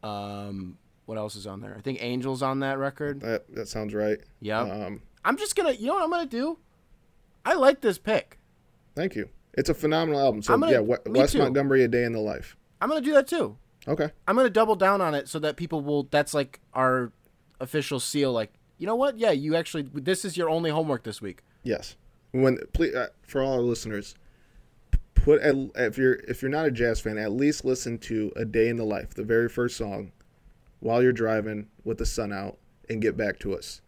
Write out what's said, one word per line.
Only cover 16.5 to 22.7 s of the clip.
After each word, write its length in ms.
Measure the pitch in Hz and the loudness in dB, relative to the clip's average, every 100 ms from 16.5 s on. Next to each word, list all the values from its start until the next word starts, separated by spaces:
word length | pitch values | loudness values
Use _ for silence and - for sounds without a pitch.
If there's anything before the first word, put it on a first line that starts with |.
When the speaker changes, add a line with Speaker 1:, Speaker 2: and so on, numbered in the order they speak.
| - _ | -6 _
Speaker 1:
our 380 | 127 131 127 120 _ _ _ _ _ | 0 2 2 -2 _ _ _ _ _
official 400 | 127 156 139 135 | -4 -4 -2 -4
seal. 320 | - 147 139 | -4 0 0
Like, 200 | 120 107 _ _ _ | 0 -4 _ _ _
you 80 | 175 | -4
know 100 | 233 | 0
what? 220 | 277 226 | 0 2
Yeah, 120 | 226 | 2
you 260 | 151 151 165 | 2 2 0
actually, 260 | 165 165 139 | 0 -6 -6
this 300 | 143 135 185 | -6 -2 -2
is 120 | 196 175 | -2 -2
your 120 | 170 | 0
only 200 | 160 165 | 0 0
homework 340 | 151 156 127 | 0 0 -2
this 160 | - 104 | -4 -10
week. 200 | 101 90 _ _ | -10 -12 _ _
Speaker 2:
Yes. 340 | 123 107 - - - _ _ | -4 -4 -4 -18 -20 _ _
When, 260 | 127 135 123 - | 2 4 2 -2